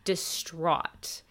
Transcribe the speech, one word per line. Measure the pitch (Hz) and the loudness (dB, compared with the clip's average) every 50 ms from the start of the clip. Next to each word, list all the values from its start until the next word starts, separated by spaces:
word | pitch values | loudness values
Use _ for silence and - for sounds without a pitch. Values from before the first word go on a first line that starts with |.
| _ | _
distraught. | 196 185 170 - - - - - - 170 160 160 170 151 - - - - - - - - - - _ | 0 0 2 0 -2 -4 -4 -4 -6 -4 0 2 4 4 4 2 -2 -8 -10 -12 -10 -10 -12 -14 _